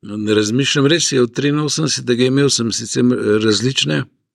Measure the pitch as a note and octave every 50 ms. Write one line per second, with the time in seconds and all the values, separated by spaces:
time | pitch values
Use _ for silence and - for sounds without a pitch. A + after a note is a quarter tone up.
0 | - G2+ G#2 G#2+ G#2 G#2 G#2+ G#2 G#2+ G#2 A2+ B2+ C#3 C3 - D3 C#3 C#3 D#3 F3
1 | D#3+ - - C3 B2 A#2+ - - C3 C#3+ C#3+ D3+ D3+ D3 C3+ - D#3 C#3+ - C3
2 | C3 B2 B2 A#2 B2 C3 B2+ C#3 C#3+ C#3 - - A#2 A#2 G2+ - A#2 G#2 - C3
3 | B2 B2 B2 G#2 G#2 G#2+ G#2 G#2+ G#2+ A2 G#2+ G2 G#2+ B2+ C3+ - - - D3+ D3
4 | C3+ - _ _ _ _ _